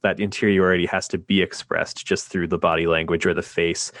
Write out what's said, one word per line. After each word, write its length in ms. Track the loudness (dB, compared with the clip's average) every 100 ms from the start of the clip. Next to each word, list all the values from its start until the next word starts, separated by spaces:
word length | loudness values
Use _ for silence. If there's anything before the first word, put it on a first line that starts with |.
that 140 | -2 0
interiority 720 | -4 0 2 4 4 4 2
has 200 | -2 -4
to 100 | -6
be 240 | 0 2
expressed 640 | 0 -4 -4 -4 -4 -6 -4
just 220 | -4 -4
through 200 | -4 -2
the 100 | 0
body 260 | 0 2 2
language 380 | 0 0 0 0
or 80 |
the 80 | -2
face, 500 | -4 -2 0 -2 -8 -12